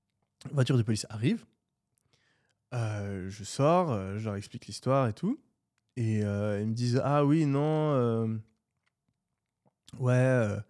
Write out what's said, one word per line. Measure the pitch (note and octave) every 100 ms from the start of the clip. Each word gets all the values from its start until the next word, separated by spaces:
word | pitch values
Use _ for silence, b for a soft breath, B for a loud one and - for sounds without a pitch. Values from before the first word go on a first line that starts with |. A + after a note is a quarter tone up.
| _ _ _ _ -
Une | C#3+
voiture | B2+ C3
de |
police | A2 G#2+ -
arrive. | G#2+ B2 A3+ - _ _ _ _ _ _ _ _ _ _ _ _
Euh, | B2 A2 G#2+ G2+ G2 F#2
je | G#2
sors, | G2+ - C#3+ F3 F3
euh, | G#2+ F#2+ G#2
je | A2
leur | G2+
explique | - - -
l'histoire | - B2 C3+ B2
et |
tout. | G#2 F#3 C#4 _ _ _ _ _ -
Et, | A2+ G#2+
euh, | G#2 G2+ G#2 G#2
ils | G#2+
me |
disent, « | A2+ A#2+ B2
Ah | C3 D3 C#3+
oui, | D#3+ D3
non, | C#3 D3+ D#3 D3+
euh, | C#3 A#2+ A2+ A2+ A2 - _ _ _ _ _ _ _ _ _ _ _ _ _ - -
ouais, | B2+
euh, | B2+ C3 B2+ G#2+ G#2 -